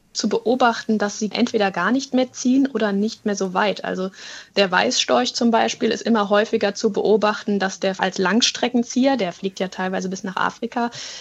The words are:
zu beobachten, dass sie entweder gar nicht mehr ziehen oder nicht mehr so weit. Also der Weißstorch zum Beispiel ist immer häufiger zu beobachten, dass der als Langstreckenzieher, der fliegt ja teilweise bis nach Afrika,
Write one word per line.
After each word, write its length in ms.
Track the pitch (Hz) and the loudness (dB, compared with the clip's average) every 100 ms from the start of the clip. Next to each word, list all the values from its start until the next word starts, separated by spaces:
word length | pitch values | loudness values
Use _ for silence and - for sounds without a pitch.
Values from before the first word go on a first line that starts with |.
| _ | _
zu 160 | - 220 | -4 -2
beobachten, 680 | - - 254 247 226 - 214 | 0 2 4 4 2 0 0
dass 200 | 208 - | 0 -4
sie 120 | 214 | -4
entweder 380 | 196 233 226 196 | 0 0 2 0
gar 200 | 190 185 | 0 0
nicht 220 | 254 269 | 0 0
mehr 180 | 254 254 | 0 0
ziehen 360 | - 247 262 269 | -2 2 4 2
oder 260 | 220 214 | 0 0
nicht 320 | 196 214 - | 0 0 -2
mehr 120 | 214 202 | -4 -2
so 180 | 190 | -2
weit. 300 | 180 202 185 | 0 0 -2
Also 260 | - 185 190 - - - - - | -4 -4 -6 -8 -18 -18 -6 0
der 140 | 196 | 2
Weißstorch 640 | 180 220 254 - 247 247 | 2 2 0 2 2 2
zum 160 | - 240 | 0 2
Beispiel 400 | 220 226 - 233 | 4 2 0 -2
ist 120 | 214 | -2
immer 260 | - 226 202 | 0 2 4
häufiger 460 | 208 226 226 208 | 2 2 0 0
zu 180 | 202 226 | 0 -2
beobachten, 640 | 202 - 214 208 214 - 202 | 0 2 4 2 -2 -2 -2
dass 220 | 190 - | -2 -2
der 180 | 196 190 | -4 0
als 200 | 190 185 | -2 0
Langstreckenzieher, 960 | 185 208 - - 247 240 233 254 262 269 | 2 2 2 0 -2 0 0 2 2 2
der 160 | 185 | -2
fliegt 280 | - 196 190 | -4 -8 -4
ja 80 | 190 | -6
teilweise 420 | - 185 190 185 | -4 -4 -4 -4
bis 140 | 190 | -6
nach 120 | 190 190 | -6 -2
Afrika, 540 | - - 226 - 233 - - - | -4 -4 -8 -4 -4 -6 -14 -14